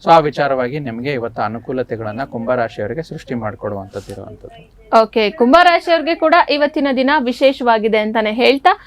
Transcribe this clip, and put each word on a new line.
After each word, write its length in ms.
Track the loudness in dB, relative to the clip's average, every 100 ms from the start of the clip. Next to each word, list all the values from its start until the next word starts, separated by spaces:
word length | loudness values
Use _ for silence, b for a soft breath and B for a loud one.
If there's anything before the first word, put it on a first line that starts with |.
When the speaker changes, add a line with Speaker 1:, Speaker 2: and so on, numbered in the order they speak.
Speaker 1:
so 60 | 2
ಆ 80 | 2
ವಿಚಾರವಾಗಿ 600 | 2 -2 -2 -2 -4 -6
ನಿಮ್ಗೆ 340 | -8 -8 -6
ಇವತ್ತು 300 | -6 -6 -6
ಅನುಕೂಲತೆಗಳನ್ನ 800 | -6 -6 -8 -6 -6 -6 -8 -8
ಕುಂಭರಾಶಿಯವರಿಗೆ 800 | -8 -8 -4 -2 -4 -6 -8 -8
ಸೃಷ್ಟಿ 320 | -10 -12 -10
ಮಾಡ್ಕೊಡುವಂಥದ್ದು 800 | -8 -8 -8 -8 -8 -10 -14 -14
ಇರುವಂಥದ್ದು. 920 | -16 -16 -18 -20 -20 -20 _ 0 2
Speaker 2:
ಓಕೆ, 280 | 2 0 -2
ಕುಂಭರಾಶಿಯವ್ರಿಗೆ 840 | 0 4 6 6 4 2 0 0
ಕೂಡ 200 | 0 2 4 2
ಇವತ್ತಿನ 380 | 2 0 0 -2 0
ದಿನ 140 | 2 0
ವಿಶೇಷವಾಗಿದೆ 800 | 0 2 2 2 0 2 2 0
ಅಂತಾನೆ 340 | 0 -2 -2
ಹೇಳ್ತಾ, 460 | 2 2 4 2 2